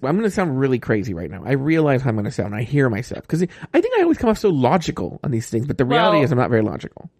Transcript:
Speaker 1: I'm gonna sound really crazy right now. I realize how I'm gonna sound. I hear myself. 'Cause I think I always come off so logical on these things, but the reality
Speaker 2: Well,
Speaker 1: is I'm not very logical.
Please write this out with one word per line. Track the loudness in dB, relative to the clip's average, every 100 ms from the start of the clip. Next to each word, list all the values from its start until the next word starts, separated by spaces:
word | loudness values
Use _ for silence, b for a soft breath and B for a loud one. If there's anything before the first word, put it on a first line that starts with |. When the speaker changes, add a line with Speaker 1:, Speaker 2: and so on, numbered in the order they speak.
Speaker 1:
I'm | 0 0
gonna | 0
sound | 0 -2 0
really | 0 0
crazy | 0 -2 -2
right | -6 -8
now. | -10 -2
I |
realize | -2 2 2 4 2
how | 0
I'm | -2
gonna | -4
sound. | -4 -4 -6
I |
hear | -2 0 2
myself. | 0 -6 -12 -6
'Cause | -2
I | -2 -6 0 0
think | 2 2
I |
always | 2 2
come | 0
off | 2
so | 2
logical | 2 4 2 0 -6 -8 -6
on | -4
these | -4 -2
things, | -4 -2
but | -2
the | 2
reality | 2 4 4
Speaker 2:
Well, |
Speaker 1:
is | 2
I'm | 2
not | 2
very | 2
logical. | 0 -4 -12 -16 -20 -20